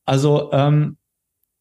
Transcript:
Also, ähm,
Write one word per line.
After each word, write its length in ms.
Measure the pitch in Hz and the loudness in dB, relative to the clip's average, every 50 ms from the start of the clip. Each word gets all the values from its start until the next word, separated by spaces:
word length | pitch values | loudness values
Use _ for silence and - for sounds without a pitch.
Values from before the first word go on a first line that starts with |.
| _ | _
Also, 480 | - 135 135 143 147 147 147 147 - - | -4 -2 0 2 2 0 0 -2 -2 -2
ähm, 440 | 139 139 147 147 151 147 143 - - _ _ _ _ _ _ _ _ _ _ _ _ | 0 0 2 2 0 0 -2 -6 -12 _ _ _ _ _ _ _ _ _ _ _ _